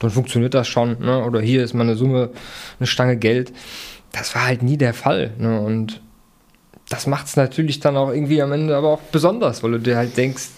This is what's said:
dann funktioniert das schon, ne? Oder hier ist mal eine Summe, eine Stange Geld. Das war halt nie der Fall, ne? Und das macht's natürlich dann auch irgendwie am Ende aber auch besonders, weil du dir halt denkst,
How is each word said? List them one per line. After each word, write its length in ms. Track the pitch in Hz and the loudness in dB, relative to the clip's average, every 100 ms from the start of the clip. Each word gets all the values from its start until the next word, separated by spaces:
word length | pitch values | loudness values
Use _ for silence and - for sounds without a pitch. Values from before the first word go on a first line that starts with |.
dann 100 | 117 | 0
funktioniert 420 | 113 120 120 127 | 0 0 0 2
das 160 | 135 117 | 2 0
schon, 300 | 123 120 113 | 0 0 0
ne? 240 | 123 131 | 0 0
Oder 160 | 117 117 | 0 0
hier 240 | 110 131 | 2 2
ist 80 | 120 | 2
mal 120 | 120 | 2
eine 100 | 117 110 | 2 2
Summe, 320 | 131 127 117 - - - - - | 2 2 0 -6 -16 -16 -16 -6
eine 80 | 123 | -2
Stange 300 | - 127 120 | 2 2 2
Geld. 380 | 110 123 123 - - - - - - | 2 0 -2 -12 -18 -16 -16 -18 -14
Das 220 | - - | -10 -6
war 100 | 120 127 | -2 0
halt 160 | 120 | 0
nie 140 | 123 147 | 0 2
der 160 | 123 | 0
Fall, 380 | 113 143 185 113 110 | 0 0 0 -2 -2
ne? 220 | 113 110 | -2 0
Und 420 | 107 110 110 - - - _ _ _ _ _ - - | -2 -2 -4 -10 -18 -20 _ _ _ _ _ -20 -10
das 160 | - 143 | -4 -2
macht's 300 | 139 143 147 | -2 -2 0
natürlich 440 | 131 - 156 139 | 0 0 -2 2
dann 160 | 147 139 | 2 2
auch 140 | 135 | 0
irgendwie 300 | 131 147 151 | 0 2 2
am 100 | 139 | 2
Ende 240 | 147 156 143 | 0 0 2
aber 120 | 151 | 2
auch 120 | 151 - | 0 0
besonders, 500 | 156 170 233 156 113 | 2 2 2 0 0
weil 80 | 113 | -2
du 80 | 117 | 0
dir 180 | 123 120 | 2 0
halt 180 | 120 127 | 0 0
denkst, 240 | 131 131 - | -2 -2 -12